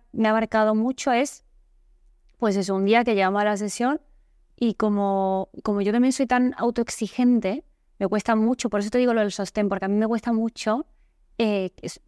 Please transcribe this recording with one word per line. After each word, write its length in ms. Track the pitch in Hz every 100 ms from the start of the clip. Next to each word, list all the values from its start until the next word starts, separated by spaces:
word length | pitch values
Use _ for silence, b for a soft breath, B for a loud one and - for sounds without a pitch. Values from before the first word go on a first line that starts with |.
| _
me 160 | - 220
ha 40 |
marcado 400 | 220 226 220 220
mucho 380 | 214 240 262 277
es, 320 | 240 285 - _ _ _ _ _ _ _ _ _ -
pues 180 | 220 196
eso, 200 | 190 190
un 100 | 196
día 180 | 226
que 100 | 240
llegamos 280 | 202 190 202
a 40 | 208
la 120 | 202
sesión 420 | 208 - 247 302 _ _ _ _ _ -
y 200 | 233 -
como, 760 | 214 208 202 196 190 190 - -
como 180 | - 202
yo 100 | 202
también 220 | 233 254
soy 140 | 254 254
tan 280 | 247 247 -
autoexigente, 1080 | 233 240 233 - 208 - 247 240 190 262 - _ _ -
me 80 | 196
cuesta 300 | 214 - 220
mucho, 320 | 220 254 226
por 100 | 208
eso 100 | 208
te 100 | 247
digo 140 | 247
lo 60 | 226
del 140 | 208
sostén, 340 | - 196 - 202
porque 160 | 196 196
a 20 |
mí 60 | 208
me 120 | 220
cuesta 240 | 226 240
mucho, 540 | 220 226 - 220 240 - _ _ _ _ -
eh, 340 | 220 202 185 -
es-, 180 | - -